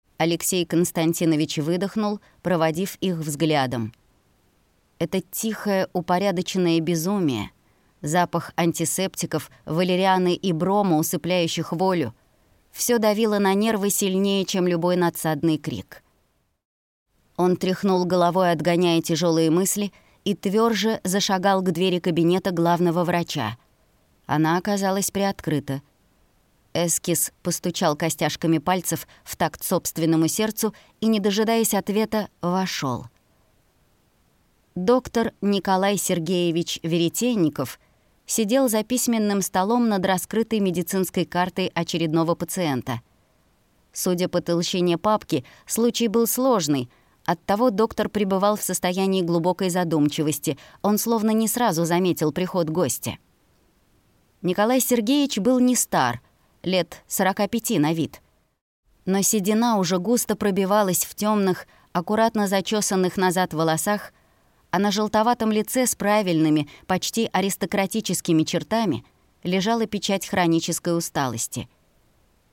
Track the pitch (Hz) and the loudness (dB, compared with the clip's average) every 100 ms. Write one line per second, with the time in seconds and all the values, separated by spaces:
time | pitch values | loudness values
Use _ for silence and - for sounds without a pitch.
0 | _ - 160 170 - 185 170 170 175 - | _ -2 0 0 -2 -2 0 0 0 0
1 | 160 165 165 151 156 - 147 175 190 220 | 0 2 2 2 0 -2 -2 -2 -2 -4
2 | 208 208 _ _ 175 175 160 160 190 - | -4 -4 _ _ -2 0 0 0 -6 -4
3 | - 165 156 143 156 151 131 127 110 - | -4 -4 -4 -2 0 2 0 -2 -6 -10
4 | _ _ _ _ _ _ _ _ _ - | _ _ _ _ _ _ _ _ _ -6
5 | 165 190 - - 220 208 208 190 - 180 | -4 -4 -6 -6 -6 -4 0 0 0 -4
6 | 170 180 202 185 175 185 175 165 160 170 | 0 0 2 0 -2 0 2 2 0 -2
7 | 165 202 160 117 95 _ _ _ _ _ | 0 0 0 0 -4 _ _ _ _ _
8 | 147 175 175 170 - - 175 - 165 - | -2 0 0 -2 -6 -2 -2 0 -4 -4
9 | 190 - 165 143 - - - 156 185 180 | -4 -6 -6 -6 -8 -14 -6 -2 0 2
10 | 190 185 180 175 - 160 175 202 202 156 | 2 2 2 0 -2 -2 0 2 2 2
11 | 160 175 170 180 165 - 156 165 190 180 | 0 -2 -2 0 0 -2 -4 -2 0 0
12 | 123 - _ _ _ _ _ - - 240 | -2 -8 _ _ _ _ _ -6 0 2
13 | 214 208 226 208 196 196 220 214 202 - | 2 2 2 2 2 2 2 0 0 0
14 | 196 190 196 196 185 190 180 175 175 180 | 0 0 2 0 0 0 0 2 2 2
15 | 170 - 160 151 165 151 151 113 - - | 0 0 -4 0 0 0 -4 -8 -10 -18
16 | _ _ _ _ _ _ _ _ _ _ | _ _ _ _ _ _ _ _ _ _
17 | _ _ _ - 180 180 185 180 202 185 | _ _ _ -2 0 0 0 0 0 2
18 | 180 180 170 175 180 165 170 170 180 165 | 2 2 2 4 2 2 2 2 2 2
19 | 165 160 175 165 160 165 190 202 202 - | 0 0 2 2 2 2 0 -2 -6 -8
20 | _ _ 196 196 202 208 233 214 214 220 | _ _ -6 -4 0 2 2 2 0 -2
21 | 190 196 190 190 196 190 185 165 185 180 | -2 -2 0 0 2 2 2 0 0 0
22 | 180 170 170 185 202 170 170 170 175 165 | 0 2 2 2 0 0 2 4 2 2
23 | 170 175 170 147 110 123 _ _ _ _ | 0 0 -2 -4 -6 -6 _ _ _ _
24 | _ _ - 151 160 175 196 202 196 196 | _ _ -4 0 2 0 0 -2 0 -2
25 | 190 196 196 196 - 147 143 139 - _ | -2 -2 -2 -2 -4 -4 -4 -8 -10 _
26 | _ _ _ _ _ _ _ - 170 - | _ _ _ _ _ _ _ -2 -2 -2
27 | - 160 - - 180 170 180 - 175 147 | -2 -2 -4 -6 -6 -4 -4 -2 0 0
28 | 165 - 156 - 165 160 156 185 - 165 | -2 -2 -4 -2 0 0 0 -2 -2 -6
29 | - - - - 165 - - 180 - - | -8 -20 -12 -4 -4 -4 -4 -2 -2 -2
30 | 160 160 160 - 220 - 214 - - - | 2 2 2 0 -4 -2 -4 -6 -18 -4
31 | 220 220 202 196 220 226 220 202 - 202 | 0 0 0 0 2 2 0 -2 -2 -2
32 | 220 214 202 _ 170 185 190 - 139 120 | 0 -2 -4 _ -2 -2 -2 -4 -4 -6
33 | 123 _ _ _ _ _ _ _ _ _ | -10 _ _ _ _ _ _ _ _ _
34 | _ _ _ _ _ _ _ - 185 254 | _ _ _ _ _ _ _ -4 2 2
35 | - 233 226 - 202 202 190 190 196 196 | 2 -2 -2 -2 0 0 2 2 2 0
36 | - 175 160 180 175 165 165 - 165 170 | 0 -2 0 0 0 0 -2 -4 -2 0
37 | 165 - 240 220 160 - 131 - _ _ | 0 0 0 2 0 0 -6 -8 _ _
38 | _ _ - - 214 262 262 214 214 247 | _ _ -6 -2 2 2 2 0 0 -2
39 | - 226 208 202 180 185 196 240 233 202 | 0 0 0 0 0 0 2 2 2 2
40 | 190 185 - 214 226 220 196 175 170 196 | 0 -2 -2 -4 -2 0 0 -2 -2 -2
41 | 180 - 165 175 180 185 185 - 170 170 | -2 -2 -2 -2 -2 -2 -4 -2 -4 -2
42 | 165 160 165 170 170 - 165 127 123 117 | 0 0 0 -2 -4 -4 -2 -2 -4 -8
43 | - _ _ _ _ _ _ _ _ - | -10 _ _ _ _ _ _ _ _ -6
44 | 185 180 180 175 170 170 175 185 175 170 | -2 -2 0 -2 -2 -2 -2 -2 0 0
45 | 214 208 - 151 - - - - 233 - | 0 -2 -2 -4 -6 -16 -8 -2 0 0
46 | 233 220 226 - 262 226 165 143 120 _ | 0 0 0 0 2 2 2 -2 -4 _
47 | _ _ - 175 - 202 247 196 226 - | _ _ -4 -4 -2 2 2 2 0 0
48 | 196 208 196 190 202 208 - 180 180 185 | -2 -2 0 2 2 0 -2 -2 -2 0
49 | 190 190 170 170 170 175 190 180 175 160 | 0 0 0 0 0 0 0 0 0 2
50 | 147 - 151 151 - 135 - - 202 208 | 2 0 -2 -2 -4 -6 -8 -6 -2 0
51 | 226 226 220 220 220 247 240 160 165 170 | 0 0 2 2 0 0 0 0 0 2
52 | 185 160 156 175 180 185 160 160 147 - | 2 0 0 -2 -2 -2 -2 0 -2 -2
53 | - - _ _ _ _ _ _ _ _ | -8 -10 _ _ _ _ _ _ _ _
54 | _ _ _ _ 175 180 214 254 - 240 | _ _ _ _ -2 2 2 2 2 2
55 | 214 285 277 - 202 254 247 247 - 175 | 2 2 2 0 2 4 4 2 0 0
56 | 127 120 _ _ _ _ 170 185 170 - | 0 -2 _ _ _ _ -2 0 0 -6
57 | - - 180 156 202 240 - 202 151 165 | -6 0 0 0 -2 -2 -2 0 2 0
58 | 139 - _ _ _ _ _ _ _ _ | -4 -8 _ _ _ _ _ _ _ _
59 | - 196 190 214 185 220 240 214 170 185 | -2 0 2 0 2 2 2 2 2 0
60 | 185 240 - 208 208 196 190 208 196 175 | 2 0 0 -2 0 0 2 2 2 0
61 | - - 208 208 190 175 - _ _ 180 | -4 -4 0 2 2 0 -6 _ _ -6
62 | 170 214 226 220 202 196 185 214 208 190 | -2 2 2 2 0 0 0 -2 0 0
63 | 180 196 185 175 180 156 160 156 208 208 | 0 2 0 2 0 0 0 0 0 -2
64 | - _ _ _ _ _ _ 180 202 196 | -6 _ _ _ _ _ _ 0 0 0
65 | 214 214 220 240 220 214 208 262 254 - | 0 2 2 2 0 0 0 0 0 0
66 | 202 208 185 165 160 156 147 - - 185 | 0 2 2 2 4 2 0 -8 -4 -2
67 | - 226 226 185 190 - 196 196 196 220 | -2 -2 -2 0 -2 -2 -4 -2 -2 -2
68 | 208 180 - 160 156 175 - 220 220 117 | -4 -4 2 2 2 -2 -2 0 0 -2
69 | - _ _ _ 180 190 190 233 220 202 | -8 _ _ _ -2 0 0 0 -2 -4
70 | - 196 - - 175 165 170 165 175 170 | -2 -2 -2 0 2 2 0 -4 -2 -2
71 | 165 160 131 113 - - - _ _ _ | -2 -2 -2 -4 -6 -8 -12 _ _ _
72 | _ _ _ _ _ | _ _ _ _ _